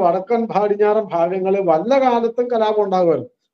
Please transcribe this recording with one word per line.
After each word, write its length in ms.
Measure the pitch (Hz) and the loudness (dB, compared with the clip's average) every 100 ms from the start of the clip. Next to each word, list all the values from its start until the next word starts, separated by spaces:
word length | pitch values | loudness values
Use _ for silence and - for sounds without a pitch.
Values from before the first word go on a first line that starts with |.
വടക്കൻ 360 | 180 175 185 233 226 | 2 0 -2 -2 -2
പടിഞ്ഞാറൻ 580 | 185 208 202 208 214 208 | -2 0 0 2 0 0
ഭാഗങ്ങളിൽ 500 | 170 170 190 190 196 185 | -2 -2 -2 -2 0 2
വല്ല 280 | 160 202 269 | 0 2 2
കാലത്തും 420 | 262 240 233 233 240 | 2 0 -2 -2 -2
കലാപം 280 | 233 214 214 | 0 0 0
ഉണ്ടാകുമായിരുന്നു. 460 | 202 190 175 147 127 _ _ | 0 2 2 0 -4 _ _